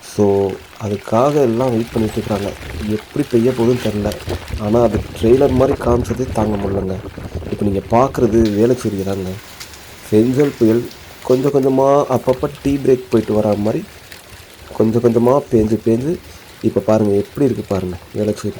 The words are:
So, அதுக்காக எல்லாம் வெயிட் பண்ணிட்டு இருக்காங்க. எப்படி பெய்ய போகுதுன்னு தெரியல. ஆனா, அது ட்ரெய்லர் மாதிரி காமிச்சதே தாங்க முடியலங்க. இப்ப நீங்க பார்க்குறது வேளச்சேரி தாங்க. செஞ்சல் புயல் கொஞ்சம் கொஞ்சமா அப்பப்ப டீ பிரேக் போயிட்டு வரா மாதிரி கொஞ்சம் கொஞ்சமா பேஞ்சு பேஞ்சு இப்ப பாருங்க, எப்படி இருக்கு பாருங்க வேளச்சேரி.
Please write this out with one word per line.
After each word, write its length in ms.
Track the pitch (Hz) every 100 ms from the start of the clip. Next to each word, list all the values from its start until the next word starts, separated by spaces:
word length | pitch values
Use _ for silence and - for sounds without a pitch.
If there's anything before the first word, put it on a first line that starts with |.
| - -
So, 360 | 101 98 98 - - -
அதுக்காக 500 | 107 101 - 113 135
எல்லாம் 360 | 147 131 113 131
வெயிட் 220 | 113 117
பண்ணிட்டு 240 | 117 107 113
இருக்காங்க. 340 | 104 104 101 - - - 107
எப்படி 360 | 107 - - 143
பெய்ய 180 | 120 120
போகுதுன்னு 380 | 127 117 123 113
தெரியல. 240 | 104 104 98 - 87 - -
ஆனா, 180 | 104 113
அது 180 | - 104 - -
ட்ரெய்லர் 300 | 110 131 135
மாதிரி 300 | 127 131 143
காமிச்சதே 500 | - 120 120 110 131
தாங்க 220 | 113 107 104
முடியலங்க. 400 | 101 98 95 95 - - - 85 -
இப்ப 140 | 101 104
நீங்க 140 | 98 -
பார்க்குறது 520 | 113 135 135 120 113
வேளச்சேரி 600 | 113 101 117 123 113 98
தாங்க. 260 | 95 98 92 101 - - - - - - -
செஞ்சல் 400 | 107 120 131 147 135
புயல் 300 | 113 117 120 - - -
கொஞ்சம் 280 | - 127 143
கொஞ்சமா 520 | 143 131 131 135 143 143
அப்பப்ப 400 | 127 - - 147 -
டீ 120 | 139 139
பிரேக் 280 | 131 127 -
போயிட்டு 320 | 113 110 107
வரா 160 | 107 104
மாதிரி 260 | 104 135 214 - - - - - - - - -
கொஞ்சம் 240 | 110 113
கொஞ்சமா 380 | 120 113 117 139 139
பேஞ்சு 280 | 120 107 110 -
பேஞ்சு 340 | 113 139 180 - - - -
இப்ப 180 | 110 -
பாருங்க, 340 | 95 110 107
எப்படி 320 | 101 101 - 139
இருக்கு 180 | 117 117
பாருங்க 280 | 98 92 90 - -
வேளச்சேரி. 400 | 107 104 104 -